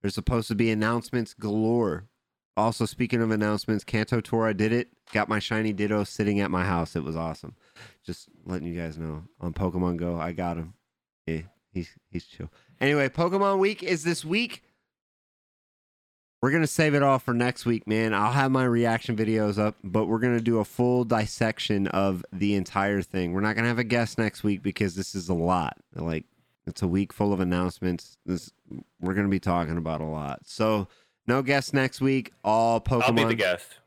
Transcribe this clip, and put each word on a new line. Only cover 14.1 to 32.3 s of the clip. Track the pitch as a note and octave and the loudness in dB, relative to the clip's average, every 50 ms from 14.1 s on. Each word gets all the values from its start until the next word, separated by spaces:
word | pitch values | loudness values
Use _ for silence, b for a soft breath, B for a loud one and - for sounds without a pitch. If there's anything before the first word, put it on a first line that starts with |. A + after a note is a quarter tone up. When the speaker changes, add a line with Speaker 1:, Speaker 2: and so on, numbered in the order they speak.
| E3+ - - | -2 -2 -4
Speaker 1:
week. | D#3 F3 A3 A#3+ A#3+ - - _ _ _ _ _ _ _ _ _ _ _ _ _ _ _ _ _ _ _ _ _ _ _ _ _ _ _ _ _ _ _ _ _ _ _ _ | -2 -2 -2 -2 -2 -6 -16 _ _ _ _ _ _ _ _ _ _ _ _ _ _ _ _ _ _ _ _ _ _ _ _ _ _ _ _ _ _ _ _ _ _ _ _
We're | - C3 | 0 2
gonna | C#3 E3 D#3+ D3 | 2 2 2 2
save | - - D#3+ D3+ C#3+ | 2 2 4 4 4
it | D3 | 4
all | C#3 C#3 C3+ B2+ | 6 6 4 4
for | - - A#2+ | 2 0 0
next | A#2 B2 B2 A#2+ - - | 2 2 0 0 -2 0
week, | A#2+ A#2 A2 - - | 0 0 0 0 0
man. | G#2+ A2 A2+ A2 G#2+ | 0 2 2 2 2
I'll | G2 G#2 A2 | 2 2 2
have | B2 C#3 C3+ C3+ | 2 2 2 4
my | C3 C3 | 4 4
reaction | C3 B2 A#2 A#2 A#2 A2+ A2+ A2+ - - A#2 | 4 4 4 4 4 2 2 0 0 -2 -2
videos | G#2 A2 G#2+ A2 A2 G#2+ G#2 G2+ G#2 | 0 2 2 2 2 2 2 2 2
up, | G#2+ G#2+ G#2+ _ | 0 0 -2 _
but | - G2 F2+ G#2+ A2 | -12 -2 0 0 2
we're | F2 A2+ A2 | 2 2 2
gonna | A#2 B2 A#2+ A#2 | 2 2 2 2
do | A2+ A#2 A#2 A2 | 2 2 2 2
a | G#2 | 0
full | - - - B2 B2 B2 B2 B2 | -2 0 0 2 2 4 2 2
dissection | A2+ A#2+ A2 G#2+ G#2+ - - A#2 A2 A2 - - - G#2+ G2+ G2 F#2+ | 2 2 0 0 -2 -2 -2 0 0 0 -4 -2 0 0 2 2 2
of | - F#2+ G2 G2 F#2+ F2+ E2+ - | 2 2 2 2 0 -2 -6 -10
the | - F#2 G2+ G2+ G#2 | -4 -2 0 2 2
entire | G2 F2+ - - G2+ G2 G2+ G2+ G2 | 2 0 0 0 0 0 2 0 0
thing. | F2+ - - F#2+ F2+ E2+ | -2 -2 -2 -2 -2 0
We're | F2 F#2+ | 0 0
not | G2+ G#2+ A2 | 0 0 0
gonna | G#2+ A#2 A#2+ | 0 0 0
have | A#2+ A#2 | 0 0
a | B2 | 0
guest | A2 A#2+ A#2+ A#2 A2 - - | 0 0 0 0 0 0 -2
next | A2+ G#2 - - - | -2 -2 -2 -2 -2
week | G#2+ G2+ F#2 | -2 -2 0
because | - G2+ F#2+ - G#2+ F#2+ E2+ | -2 -6 -2 0 -2 -2 -2
this | G2 F#2 - - | -4 -8 -6 -6
is | G2 F2 E2+ | -8 -4 -2
a | F#2 | -2
lot. | E2 E2 F2 F#2 F2+ E2 B1 - _ _ _ - | 0 2 2 2 2 0 -2 -6 _ _ _ -10
Like, | - D#2+ E2 D#2+ D#2 - _ _ _ _ _ _ _ _ - | -8 -4 -4 -4 -4 -6 _ _ _ _ _ _ _ _ -14
it's | - - | -8 -4
a | - | -2
week | F2+ E2+ G2 G2+ - | 0 2 2 0 0
full | - - G#2 G2+ | -2 -2 0 0
of | G2+ F#2 | 2 0
announcements. | F#2+ F2+ F2+ F2 F2+ F2+ - - - F#2 F2 E2+ - - - _ _ | 0 0 0 0 0 -2 -4 -4 -2 -2 -2 -4 -6 -16 -20 _ _
This, | - F2+ E2+ - - _ _ _ _ - - - _ _ _ | -6 -6 -6 -6 -12 _ _ _ _ -16 -16 -16 _ _ _
we're | - F2+ F#2+ | -4 -2 0
gonna | G2+ G2+ G2 | 0 2 2
be | G2 F#2 | 0 0
talking | - G2 F2 F2 E2+ D2+ E2 E2+ | 0 0 0 0 0 0 -2 -4
about | D#2+ D#2+ D#2+ D#2 | -4 -4 -4 -4
a | D#2+ | -4
lot. | D#2 D#2 D2+ D2 C#2 C2 - - | -6 -6 -6 -6 -8 -8 -10 -12
So, | - - - A2 A2 A2 G#2 F#2+ b b b b b b b _ | -18 -4 -2 0 2 2 0 0 b b b b b b b _
no | - A#2+ C3+ | 0 0 0
guest | C3+ B2 C#3+ C#3 C3+ - - | 2 2 0 0 0 0 0
next | C#3 C3+ B2+ - - | 0 0 0 -2 0
week. | C3 C3+ C3+ C3+ A2+ - | 0 2 2 0 -2 -6